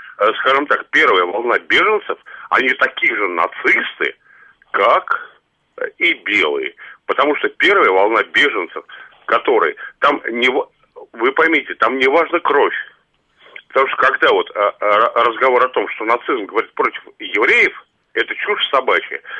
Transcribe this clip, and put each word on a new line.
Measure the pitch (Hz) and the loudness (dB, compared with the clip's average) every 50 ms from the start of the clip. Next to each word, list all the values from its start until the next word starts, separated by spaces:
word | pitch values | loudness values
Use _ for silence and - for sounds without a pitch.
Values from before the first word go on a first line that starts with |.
| - - - - | -20 -20 -4 -2
э, | 101 110 107 - | 0 0 0 0
скажем | - 131 135 139 147 143 | 0 0 0 0 0 0
так, | 120 101 - - | -2 -2 -2 -2
первая | - 147 156 131 104 92 87 | 0 2 4 4 4 4 2
волна | 90 92 110 120 120 110 95 | 0 -2 -2 -2 0 0 -2
беженцев, | 85 - 110 143 180 208 214 208 - - 90 - _ - - - - - | 0 0 0 2 2 2 2 0 -2 -6 -8 -10 _ -16 -20 -20 -6 -2
они | - 113 131 127 131 | 0 0 2 0 0
такие | - 131 127 - - - - 113 | 0 0 -2 0 -2 -2 -2 0
же | 104 104 90 | 0 -2 -2
нацисты, | 87 82 87 - - - - 139 - - - - - - 78 67 - _ _ _ - - - - _ _ _ _ | 0 0 -2 -2 -4 -4 -2 0 0 0 -2 -4 -6 -4 -6 -6 -6 _ _ _ -20 -20 -20 -20 _ _ _ _
как, | - - 98 113 143 185 - - - - - - - _ _ _ _ _ _ _ _ - | -2 2 2 4 4 2 0 -2 -4 -6 -6 -10 -20 _ _ _ _ _ _ _ _ -10
э, | - - - - | -10 -10 -6 -2
и | 170 170 160 - - | -2 -2 -2 -2 -4
белые. | - 104 101 82 73 73 69 65 65 - - - - - - _ - | -2 -2 0 0 0 0 -2 -4 -6 -10 -14 -18 -20 -20 -12 _ -4
Потому | 98 - 135 147 143 - | -2 0 0 0 0 -2
что | - - | -4 -6
первая | - - 143 175 202 196 151 104 | -2 0 0 2 4 4 4 4
волна | 92 95 98 107 113 107 98 | 4 4 2 2 2 0 0
беженцев, | - - - 147 139 117 101 87 - - - - - - - - - - _ _ | 0 0 0 0 0 0 -2 -6 -6 -10 -14 -14 -14 -18 -20 -20 -20 -20 _ _
которые | - 110 117 - - 127 107 87 76 71 - - - - _ | -2 -2 0 0 2 2 2 2 0 -2 -6 -10 -18 -4 _
там | - 143 147 - - - | 2 2 2 0 -4 -6
не | 117 120 123 131 | -4 -2 0 0
в-, | 127 143 - - _ _ _ _ _ - - - - | 0 -2 -4 -4 _ _ _ _ _ -20 -20 -18 -8
вы | 117 113 135 135 | -4 -4 -2 0
поймите, | - 160 165 165 147 - - 90 | 0 2 2 2 0 -2 -6 -4
там | - 110 113 127 135 | -2 0 0 2 2
не | 127 135 | 2 2
важна | 139 170 160 151 165 170 | 4 2 2 0 -2 -2
кровь. | - - 135 143 113 87 - - - - - _ _ _ _ _ _ _ _ _ _ - - - - _ | 0 0 2 2 2 2 0 -4 -10 -12 -18 _ _ _ _ _ _ _ _ _ _ -20 -20 -20 -20 _
Потому | - 131 135 131 | -2 0 0 0
что | - - | 0 0
когда | 127 135 - - - 139 | 0 0 2 2 2 4
вот, | 110 92 87 - - | 4 2 0 -2 -2
а, | - 101 101 - - | 0 0 0 0 0
а, | 98 104 104 104 113 120 - 120 117 | 0 2 4 4 4 2 2 2 0
разговор | 117 113 110 127 131 123 120 123 | 0 2 2 2 2 4 4 2
о | 127 | 2
том, | - 120 101 92 - | 0 -2 -4 -4 -6
что | - 110 | -6 -2
нацизм | 107 117 117 - - 147 117 98 | 0 0 0 0 -2 -4 -4 -4
говорит | 90 92 113 101 - _ | -4 -4 -4 -4 -4 _
против | - 135 120 - - - - - - | -4 -4 -4 -4 -8 -14 -20 -18 -16
евреев, | 110 95 92 101 113 147 220 240 208 - - - - _ _ _ _ _ - | -10 -6 -2 0 0 2 2 2 2 0 -2 -6 -16 _ _ _ _ _ -4
это | 113 113 - - | -4 -4 -4 -6
чушь | - - 104 104 - - - | -6 -4 -4 -2 -2 -2 -2
собачья. | - 135 127 113 95 82 - - 71 69 - - - - | 0 0 0 2 0 0 -2 -4 -10 -12 -12 -14 -16 -16